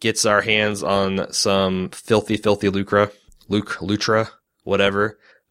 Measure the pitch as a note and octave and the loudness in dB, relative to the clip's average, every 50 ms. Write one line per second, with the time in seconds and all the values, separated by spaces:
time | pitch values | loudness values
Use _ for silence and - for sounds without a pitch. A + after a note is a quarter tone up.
0 | - A2+ G#2+ - - A2 G#2 G#2 - A#2 G#2+ G#2+ G#2+ G#2 G#2 G2 - - G2 G2 | -4 -2 -2 0 0 2 2 2 2 2 2 2 2 0 -2 -2 -2 0 2 2
1 | G2 F#2+ F#2+ F#2+ - - - - - G#2+ G2 G2 F#2+ F#2+ F#2+ F#2 F#2 F#2 - - | 2 0 0 -2 -4 -4 -4 -2 0 2 2 2 2 0 0 -2 -4 -6 -8 -14
2 | - - A#2 G#2+ - - A2 G#2 - G#2+ G#2 G2+ - G2 F#2+ G2 G2 - - G2+ | -2 2 2 2 2 0 -4 -2 2 0 0 2 0 0 0 0 -2 0 2 2
3 | G#2 G2+ - _ _ _ - _ _ - F#2+ G#2 G#2 - - - - F#2 G#2 G#2 | 2 0 -2 _ _ _ -20 _ _ -4 -2 -2 -2 -4 -8 -8 -4 -4 -4 -2
4 | - - A2 A2 A2+ - - _ _ _ _ _ _ - G2 G2 G2 G2 G2 G2+ | 0 0 0 0 0 -2 -8 _ _ _ _ _ _ -2 0 2 2 2 2 0
5 | G#2 A2 G#2+ _ _ _ _ _ _ _ | -2 -2 -4 _ _ _ _ _ _ _